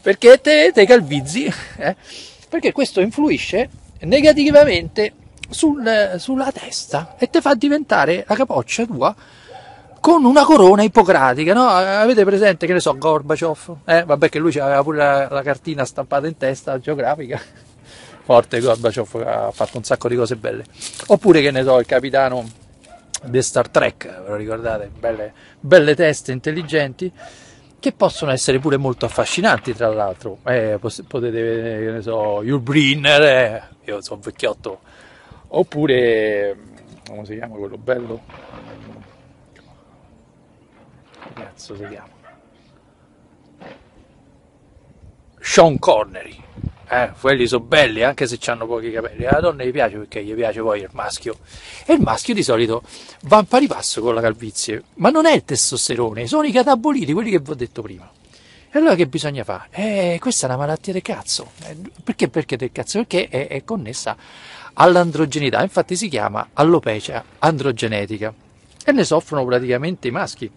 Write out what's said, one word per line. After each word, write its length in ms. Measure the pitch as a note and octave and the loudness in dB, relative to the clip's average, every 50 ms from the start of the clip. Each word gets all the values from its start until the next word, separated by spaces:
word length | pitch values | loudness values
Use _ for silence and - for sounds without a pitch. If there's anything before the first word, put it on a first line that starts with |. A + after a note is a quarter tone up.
perché 400 | _ G3+ G3 - - - D4 D4 | _ 0 -2 6 10 10 10 10
te, 300 | - D4 D4+ D4+ D4+ F4+ F4 | 10 4 4 6 6 4 6
te 140 | - G3+ | 6 6
calvizzi, 640 | F#3+ B3 A#3+ F#3 C#3 D3 C#3+ C3 C#3 D#3 A3+ C#4 C#4 F3 - - - - | 8 8 6 6 2 -4 -4 -4 -4 -6 -4 -4 -4 -6 -8 -10 -18 -14
eh? 200 | - - D3 F#3+ _ _ - - - - - - - - _ | -6 -6 -6 -6 _ _ -20 -20 -20 -20 -20 -20 -20 -18 _
Perché 240 | - E4+ - C#4 - | -8 -2 -2 -2 -2
questo 280 | - C#4 - - G3 | 0 -4 -2 0 0
influisce 680 | F3+ A3 A3 - D4 D4+ - B2 - - - F#3+ B3 C#4+ - - - - - - | 0 0 0 0 0 0 0 -2 -4 -4 -4 -4 -4 -4 -8 -20 -20 -20 -20 -14
negativamente 1120 | - D#3+ G#3 C#4+ C#4+ D#4 D4+ D4 C#4+ D4 D4 C#4+ D4 D4 G3+ E3+ E3 E3 - - G#3 G#3 - _ - - _ - - - | -6 0 0 4 6 6 6 6 4 6 8 8 8 8 4 -2 -2 -4 -4 -2 -2 -2 -4 _ -20 -20 _ -20 -20 -14
sul, 640 | - - - D#4+ C#4+ D4 A#3+ A3 A3+ G#3+ G#3 G3 F#3 F3+ | -6 0 0 0 0 0 0 0 2 2 2 0 -2 -6
sulla 340 | - - C4 C4 C#4 C#4 C4+ | -6 -4 -4 -2 -2 -4 -6
testa 640 | - - - - - - - - C#3+ E3+ - - - | -8 -12 -12 -12 -12 -10 -6 -6 -6 -6 -6 -6 -4
e 100 | - - | -4 0
te 120 | - E4+ | 0 0
fa 140 | - C#4 C#4+ | 2 2 0
diventare 720 | A#3 - C#4+ C#4+ D4+ D4 - A3 G3 C#3+ C#3+ E3+ F#3 - | 2 2 -2 -2 -2 -2 0 0 2 2 2 0 -2 -2
la 80 | - G#3 | -4 -2
capoccia 520 | G#3+ C4+ B3+ G#3 C#3 A#2+ - - - A#3 | -2 -2 -2 -2 -4 -4 -4 -4 -6 -4
tua 280 | A3+ A3+ C3 B2+ E3 G#3+ - - - - - - - - - - - - - - - - - | -6 -4 -2 -2 -2 -2 -4 -18 -20 -20 -20 -20 -20 -20 -20 -20 -20 -20 -20 -20 -20 -20 -2
con 240 | _ - E4+ E4 C#4 | _ 4 4 6 6
una 200 | A#3+ C4 D4 C#4 | 6 6 6 8
corona 380 | - D#4+ C#4 G3 F#3 G3 G3+ G#3 | 8 8 10 10 10 8 8 4
ippocratica, 680 | A3 - A#3 G#3 F3 F#3+ D#3 C3+ C3 B2 C3 D#3 D#3+ G3 | 4 4 4 6 6 6 4 6 4 2 2 2 2 4
no? 140 | A#3 B3+ | 4 4
Avete 580 | B3 G3+ F3+ F#3+ G3 G3 G3+ G#3+ A#3 B3+ G#3+ G3+ | 4 4 2 2 2 2 2 2 2 4 4 4
presente, 420 | F#3 G3 F#3+ G#3+ G#3 F#3 D#3+ - | 4 4 4 4 2 2 2 -2
che 60 | E3 F3+ | 0 0
ne 80 | F3+ | 0
so, 160 | - E3 C#3 | 0 0 -2
Gorbaciov? 840 | C3 C#3 D#3+ D#3 D3+ C#3 D3 D#3 C#3+ E3 E3 D3+ - - - E3+ D3+ _ | 0 0 0 0 0 0 -2 -4 -2 -2 -4 -4 -6 -10 -18 -18 -18 _
Eh, 200 | - E3 E3+ E3+ | 2 2 2 4
vabbè 240 | F3 D3 C#3+ D3+ D#3+ | 2 0 2 2 0
che 100 | - D3+ | 0 0
lui 140 | D#3 E3+ D3 | -2 0 0
c'aveva 300 | C#3+ C#3 C#3 C#3 C#3 C#3 | 0 0 2 2 2 0
pure 160 | D3+ D#3 D3+ | 0 0 0
la, 300 | D3 C#3+ C#3 C#3 C#3 C3 | 2 2 2 2 0 -2
la 140 | C#3 C#3 C3+ | -4 -6 -4
cartina 420 | C#3+ C#3 B2+ _ - D#3 C#3+ C3 | -4 -6 -6 _ -10 -6 -6 -6
stampata 420 | - - - C#3 - - C#3+ C#3+ | -6 -6 -10 -10 -4 -4 -4 -4
in 100 | D#3+ D#3+ | -4 -8
testa, 420 | _ - C3 C3+ C3 - - C#3 C3 | _ -4 -4 -4 -4 -8 -8 -8 -8
geografica. 600 | B2 - D3+ C#3 C3 A#2 D3 D#3 D3+ A#2 C3 - | -6 -6 -6 -4 -2 -4 -4 -4 -6 -10 -10 -12
<laughs> 840 | - - _ - - _ - _ _ - - - - - - - - | -12 -16 _ -20 -20 _ -20 _ _ -20 -20 -20 -20 -20 -20 -20 -2
Forte 380 | - B2 A#2 A#2+ - - A#2+ | 4 4 4 4 4 -4 -2
Gorbaciov, 600 | A#2 C3 A2+ A2 A#2 A#2 G#2+ B2 A2+ - - A#2 A2+ | 0 0 0 0 0 -4 -2 -2 -8 -8 -8 -8 -6
ha 240 | A2 A2+ A2+ A2 G#2+ | -4 -4 -4 -4 -6
fatto 260 | G#2+ - A2 - - | -4 -4 -6 -6 -6
un 80 | B2 G#2+ | -12 -4
sacco 240 | - C3 - - B2 | -4 -4 -4 -2 -4
di 80 | A#2+ | -2
cose 200 | A#2+ A#2+ G#2+ B2+ | -2 -2 -2 -4
belle. 280 | A2+ G#2+ A#2 A2+ A2 A#2 - _ - - - - - - - | -6 -6 -8 -8 -8 -12 -16 _ -18 -16 -16 -16 -16 0 0
Oppure, 340 | G#3 F#3 - G#3 E3+ D#3+ C#3+ | 0 2 6 6 6 6 6
che 80 | C#3+ | 2
ne 120 | C#3 C3 C3 | 0 0 2
so, 160 | C3 C3 B2+ | 4 4 4
il 80 | A#2+ | 2
capitano 640 | - C#3 B2+ B2 C3+ B2 C3+ C3+ C3 B2+ B2+ A#2 A2+ A2+ - - _ - _ _ - - - _ _ _ - - | 2 0 -2 -2 0 0 2 2 2 0 -4 -8 -10 -14 -20 -20 _ -20 _ _ -20 -20 -20 _ _ _ -16 -12
di 180 | C3 A#2+ C3 B2+ | -2 -2 -2 -2
Star 260 | - - C3 A#2+ - | 0 -4 -4 -6 0
Trek, 540 | _ D#3+ C#3 A#2 - _ - F2+ F2+ F#2 F#2 | _ 0 0 0 -4 _ -18 -18 -18 -18 -12
ve 60 | G2 | -10
lo 80 | G#2 | -10
ricordate? 540 | G#2 G#2 G#2+ A2 A2+ A#2 A#2 A2 G#2+ G#2 G2+ G#2 | -10 -8 -8 -8 -8 -6 -6 -6 -6 -8 -12 -16
Belle, 360 | - G#2+ A#2 A2+ G#2+ G#2 G#2+ - _ - - _ _ | -8 -6 -6 -6 -6 -8 -12 -14 _ -20 -20 _ _
belle 380 | - C#3+ F3 F#3 D3+ D3 D3+ | 0 6 6 6 8 6 2
teste 340 | C3+ F3 D#3 D3 - - - | 2 2 0 0 -2 -6 -10
intelligenti, 840 | B2+ C3 - D#3 D#3 E3 F3 C#3+ C#3+ D#3 D3 C3+ B2+ _ F3+ F#3 - - - - - - - - - _ _ _ _ _ | -10 -6 -6 -6 -6 -6 -8 -4 -2 -2 -2 -2 -6 _ -10 -12 -10 -12 -20 -20 -20 -20 -20 -20 -20 _ _ _ _ _
che 140 | - C#4 - | -6 -6 -2
possono 400 | _ G#3+ F3 - - - D3 C3 | _ 0 0 0 -2 -4 -4 -2
essere 260 | B2+ - - C3+ C3 | -2 0 0 0 0
pure 180 | C3+ D#3+ C#3 | 0 0 -2
molto 300 | C#3 C#3+ C3+ B2 - - | 0 -2 -4 -4 -4 -6
affascinanti, 680 | A#2 - - A#2 - - - F3 A3 D#3+ A2+ - - A#2 | -6 -4 -4 -4 -4 -2 -2 0 0 0 0 -2 -8 -6
tra 140 | G#2+ A#2+ A2+ | -2 -2 -2
l'altro. 500 | A2 G#2+ G#2 G2 F#2 - - A#2 F#2+ G2 _ | -2 -2 -4 -4 -6 -8 -12 -14 -14 -10 _
Eh, 320 | B2+ B2+ B2 A2 A2 G#2+ G2+ | -2 -2 0 0 -2 -4 -4
pos-, 240 | - A#2 - - - | -6 -8 -10 -10 -18
potete 340 | - - C3+ A#2 A#2+ A2+ A#2 | -10 -8 -6 -6 -4 -4 -4
vedere, 440 | A2+ A2+ A2+ A2+ A2+ A#2 A2+ G#2+ A2 | -4 -4 -4 -4 -6 -8 -8 -6 -6
che 60 | A2 A2 | -6 -6
ne 100 | A2+ G2+ | -8 -8
so, 400 | A2+ A2+ A2+ G#2+ G#2+ G#2 G#2 G#2 | -6 -4 -4 -2 -2 -4 -4 -4
Yul 180 | A#2 C#3 C#3+ | -2 -4 -4
Brynner, 600 | A#2+ A#2 C#3 D3+ D3+ C3+ C#3 D3+ C#3 C#3+ D3+ C#3+ D3+ | -2 0 2 2 2 2 0 0 2 4 6 6 6
eh, 400 | D3 C3 B2+ B2+ A2 G#2+ A2 - - - _ _ | 6 6 4 2 0 -2 -6 -14 -16 -20 _ _
io 180 | - G#2 G2+ G2 | -10 -10 -10 -10
sono 180 | - A2+ G2+ | -12 -14 -12
vecchiotto. 600 | G#2 A2+ G#2 _ - A#2 G#2 _ - A2 F#2+ - _ _ - - - - - - - - - - _ - | -12 -14 -14 _ -6 -6 -6 _ -10 -14 -14 -14 _ _ -20 -20 -20 -20 -20 -20 -20 -20 -20 -20 _ -8
Oppure, 1080 | - D3+ F3+ - - D3+ D3+ D3 C3 B2+ B2 A#2+ A2+ A2 G#2+ G#2+ G#2+ G2+ G2+ G2+ G2 G2+ G#2+ G#2+ G#2+ A2 - - - - _ | -2 -2 -2 -2 -2 -4 0 2 2 2 2 2 2 2 0 0 -2 -2 -4 -4 -6 -10 -14 -20 -20 -20 -20 -20 -20 -20 _
come 180 | - G#2+ G#2 G#2+ | -20 -18 -18 -16
si 120 | G2+ G#2+ | -14 -14
chiama 180 | A2 A#2+ A#2+ A2+ | -14 -14 -14 -14
quello 220 | G#2 G2+ G2 - | -12 -14 -14 -14
bello? 440 | G#2+ A2 A#2+ B2+ B2 A#2+ A2+ A2+ A2+ - - - - - - - - - - - - A2 A2 - - - - - _ _ _ _ _ _ _ _ _ _ _ - _ _ _ _ _ _ _ _ _ _ _ _ _ _ _ _ _ _ _ _ _ _ _ _ - _ _ _ - - | -14 -6 -6 -6 -6 -6 -10 -12 -14 -14 -20 -20 -20 -20 -20 -20 -20 -20 -20 -20 -20 -20 -20 -20 -20 -20 -20 -20 _ _ _ _ _ _ _ _ _ _ _ -20 _ _ _ _ _ _ _ _ _ _ _ _ _ _ _ _ _ _ _ _ _ _ _ _ -20 _ _ _ -20 -20
Come 120 | - - | -20 -20
cazzo 420 | - A2+ G2+ - _ - - A2 | -20 -20 -20 -20 _ -20 -18 -16
si 100 | G2+ G#2 | -16 -16
chiama? 280 | G2+ G#2 G2+ - - _ _ _ - - _ _ _ _ _ _ _ _ _ _ _ _ _ _ _ _ _ _ _ _ _ _ _ _ _ - - - - _ _ _ _ _ _ _ _ _ _ _ _ _ _ _ _ _ _ _ _ _ _ - _ _ - - _ _ _ _ _ | -16 -16 -20 -20 -20 _ _ _ -20 -20 _ _ _ _ _ _ _ _ _ _ _ _ _ _ _ _ _ _ _ _ _ _ _ _ _ -20 -20 -20 -20 _ _ _ _ _ _ _ _ _ _ _ _ _ _ _ _ _ _ _ _ _ _ -20 _ _ -20 -20 _ _ _ _ _
Sean 400 | - - - - F3 E3 C#3+ A#2+ | -10 -2 4 4 6 6 4 0
Connery. 640 | - - D#3 A2 G#2+ - - - - - - - - - - - - - - _ - - | 0 0 0 0 0 -6 -10 -18 -18 -18 -20 -20 -20 -20 -18 -12 -12 -12 -12 _ -12 -6
Eh, 220 | - B2 B2 G#2+ G#2 - | -4 -4 -4 -4 -6 -4
quelli 280 | - C3+ C#3 C3 B2 A2+ | 0 0 2 2 0 0
so 100 | B2+ B2 | 0 -4
belli, 460 | A2+ A#2 C#3+ D#3 D3 B2 A2 G#2+ A#2 | -2 0 2 2 4 2 2 0 -2
anche 240 | C3 C#3+ - C#3+ A#2+ | -2 0 -2 -6 -6
se 80 | A#2+ A#2 | -6 -8
c'hanno 280 | - - A#2+ A#2 A2+ | -6 -6 -6 -6 -6
pochi 260 | A2+ A#2+ A#2 A2 A#2 A2 | -8 -8 -8 -6 -8 -8
capelli. 320 | A2+ A2+ A#2 G#2+ A2 A#2+ | -8 -8 -8 -10 -8 -2
Alla 160 | B2 C#3 D3 | 0 0 2
donna 240 | E3 F3 D#3 C#3 B2+ | 2 -2 -2 -2 -6
gli 80 | B2+ B2 | -6 -2
piace 240 | D3 C3 A2 G2 | 0 0 -2 -2
perché 260 | G#2+ G#2 G#2 - A2+ G2+ | -6 -14 -12 -12 -12 -10
gli 120 | G#2 A2 | -10 -8
piace 260 | A2+ A#2+ A2 G#2 A2+ | -4 -4 -4 -4 -4
poi 220 | A2 A2+ G#2 G#2 G2 | -2 -2 -2 -4 -6
il 60 | F#2 - | -12 -12
maschio. 460 | B2+ G#2 G#2+ - - - A#2 A2 - - - - - - - - - - | -12 -12 -10 -10 -10 -10 -12 -12 -12 -16 -20 -20 -20 -20 -20 -20 -20 -2
E 100 | - D#4+ | 0 2
il 60 | D4+ | 2
maschio 320 | F3 A#2 A2 G#2+ - - A#3+ | 2 0 -2 -4 -4 -4 -4
di 120 | G3+ D#3+ | -2 0
solito 380 | - B2 A2 A#2+ A2 A2 A#2+ - - - - - - - _ - | 0 0 0 0 -2 -2 -6 -8 -12 -20 -20 -20 -20 -20 _ 0
va 180 | C#3+ G3 G#3+ | 4 4 4
in 60 | G#3 | 6
pari 200 | - - B3 D4 | 4 2 2 2
passo 340 | C4+ - - - - - - | 2 -2 -4 -8 -8 -8 -4
con 140 | A2 A#2+ A#2 | -2 -2 0
la 60 | A2+ | 2
calvizie. 640 | A2+ A2+ A2 A2+ A#2 A2 - - - - G#2+ - - _ _ | 0 0 -2 -2 -10 -12 -10 -10 -8 -8 -8 -10 -10 _ _
Ma 160 | - E3 A3 | 0 0 2
non 160 | D4 D#4+ D#4+ | 2 4 4
è 60 | E4 D4+ | 4 2
il 120 | G3 - | 2 0
testosterone, 840 | - D3 A#2+ - - - A#2 - - C3 A#2 A#2+ A2+ G#2+ A2 A#2+ A#2 | -2 -4 -4 -2 -4 -4 -6 -6 -4 -2 -2 -2 -4 -4 -6 -8 -4
sono 160 | - D#4 D4+ | -2 -2 -2
i 80 | D4+ G3+ | 0 0
cataboliti, 600 | B3 B3 C#4+ C#4 A#3+ A3+ D4+ D4 B3+ F#3+ C3+ D3 | 0 2 2 2 2 2 -2 -2 -2 -2 -2 -2
quelli 180 | F#3 A#3 A#3 | -2 -2 -2
che 100 | G3+ E3+ | -2 -2
vi 100 | C#3 C3+ | -2 -4
ho 40 | D#3 | -8
detto 280 | B2+ A#2+ A2+ _ - A2 | -8 -8 -10 _ -14 -14
prima. 260 | G#2 G2+ F2+ - - _ _ _ _ _ _ _ _ - - _ _ | -14 -14 -18 -20 -20 _ _ _ _ _ _ _ _ -20 -20 _ _
E 80 | - C#4+ | -2 2
allora 160 | D#4 E4 A3 | 4 4 4
che 140 | E3 F3 C#3 | 4 2 -2
bisogna 340 | - E3 - D3+ C#3+ C3+ A2 | -2 -6 -6 -6 -6 -8 -8
fare? 240 | - G2+ F#2 - - | -8 -10 -12 -12 -16
Eh, 480 | _ - G3+ A3 G#3 G3 F#3 F3 E3+ E3+ | _ -8 -6 -4 -2 -2 -2 -2 -4 -4
questa 260 | - B3+ A#3 - - | -4 -4 -4 -4 -4
è 20 | C3 | -4
una 100 | B2+ B2+ | -4 -4
malattia 340 | C#3+ C#3+ D#3 D#3 _ - F#3 | -4 -4 -6 -6 _ -8 -8
del 100 | F#3+ F3+ | -8 -8
cazzo. 480 | - A3 - - - - - C3+ - _ - - | -8 -10 -10 -8 -8 -8 -8 -10 -14 _ -20 -20
Eh, 120 | - D#3 D#3 F3+ - _ - - | -18 -18 -18 -18 -20 _ -18 -8
perché, 240 | - A#3 _ - C#3+ | -8 -4 _ -2 -2
perché 280 | - E3 D3 _ - | -2 -4 -6 _ -6
del 140 | A#2 C3 A#2+ | -8 -8 -10
cazzo? 280 | - - A#2+ - - G3+ | -8 -10 -10 -6 -6 -6
Perché 300 | A#3 - - E3+ F#3 - | -6 -2 -4 -4 -4 -2
è, 200 | - B2+ C#3 - | -6 -6 -6 -6
è 160 | - C3+ B2+ | -8 -12 -10
connessa 520 | - A3 G#3+ C#3 G#2 B2 - - - G#2 _ - - - - - - - - - - _ | -8 -10 -10 -10 -10 -12 -10 -8 -8 -10 _ -12 -20 -20 -20 -20 -20 -20 -20 -20 -20 _
all'androgenità, 880 | - D3 F3 F3+ F3+ F3 E3+ D3+ D3 D#3+ C#3+ B2+ D3+ C#3+ C3+ G#2+ G#2+ C3+ | 4 4 6 6 4 2 2 0 -2 -2 -2 -2 -4 -4 -2 0 -2 -2
infatti 340 | G3 - - E3 - F#3 | -2 -2 -4 -4 -2 -4
si 120 | F3 G#3 G#3 | -8 -6 -6
chiama 420 | D3 A2+ G#2 G#2+ G2+ A2 A2+ - _ | -4 -4 -4 -4 -4 -6 -10 -10 _
alopecia 720 | - D3 D#3+ E3+ D#3 - - A2 G#2+ - - C#3+ A#2 - _ _ _ | 0 2 4 4 2 2 -2 -6 -6 -8 -10 -12 -12 -12 _ _ _
androgenetica. 920 | - D#3 D#3+ C#3+ B2+ C#3 B2 A2+ - A2+ A2 G#2 G2+ G#2 G#2+ G2+ G#2+ A2 A2 _ _ _ _ _ _ _ _ _ - | 0 0 0 0 -2 -4 -4 -2 -4 -4 -4 -4 -6 -6 -8 -8 -8 -10 -10 _ _ _ _ _ _ _ _ _ -2
E 80 | - C#4+ | 0 0
ne 100 | C4+ F#3 | 0 2
soffrono 420 | - D#3 D#3 - - D3+ D3 C3 | 2 0 -2 -2 -2 -4 -4 -2
praticamente 640 | B2 B2 B2 B2 B2 B2 B2 C#3 E3 F#3 - - | 0 0 -2 0 0 -2 -2 -2 -6 -8 -6 -8
i 60 | - C3 | -6 -6
maschi. 380 | D#3+ G3+ - - - C3+ G#2+ _ | -6 -8 -8 -10 -14 -14 -16 _